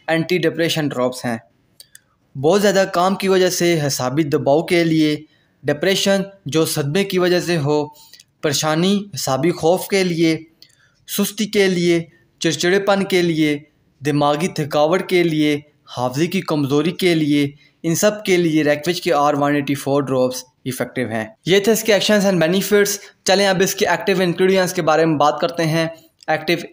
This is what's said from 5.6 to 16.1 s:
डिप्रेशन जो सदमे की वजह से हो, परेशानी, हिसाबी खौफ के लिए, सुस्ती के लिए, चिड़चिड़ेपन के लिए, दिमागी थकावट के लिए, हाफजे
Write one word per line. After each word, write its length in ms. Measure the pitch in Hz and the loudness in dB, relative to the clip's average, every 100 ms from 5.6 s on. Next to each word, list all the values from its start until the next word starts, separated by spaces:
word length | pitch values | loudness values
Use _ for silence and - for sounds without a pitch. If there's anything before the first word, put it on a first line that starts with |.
डिप्रेशन 640 | 135 143 175 190 196 196 196 - - | -6 -2 0 0 0 0 -2 -10 -4
जो 180 | 151 156 | -2 0
सदमे 380 | 156 143 160 | -2 -2 -2
की 140 | 196 180 | -2 0
वजह 220 | 180 175 | 0 0
से 160 | 156 170 | 0 -2
हो, 200 | 139 151 147 - - - _ _ | 0 -2 -2 -10 -20 -20 _ _
परेशानी, 480 | 156 139 156 156 185 202 202 | -4 -2 -2 0 0 0 -4
हिसाबी 380 | 127 - 131 156 | -8 -4 -2 0
खौफ 320 | 170 160 185 175 | 0 2 0 0
के 120 | 196 | -2
लिए, 300 | 185 165 165 156 - _ - _ _ _ - | 0 0 0 0 -6 _ -20 _ _ _ -8
सुस्ती 380 | - 202 - 214 | -4 -4 -4 -2
के 200 | 208 196 | 0 2
लिए, 320 | 175 175 170 165 _ _ _ | 2 0 0 -2 _ _ _
चिड़चिड़ेपन 600 | 170 156 180 196 196 202 190 | -4 -2 0 0 2 0 0
के 120 | 185 | 0
लिए, 340 | 175 156 151 147 151 _ _ _ | 2 2 0 -2 -8 _ _ _
दिमागी 460 | 139 147 143 151 185 190 | -2 0 2 0 -2 -4
थकावट 480 | 147 151 151 185 185 | -4 0 2 0 0
के 140 | 185 | 0
लिए, 320 | 170 156 151 147 147 _ - | 2 2 0 -2 -6 _ -14
हाफजे 380 | - 123 | -6 -4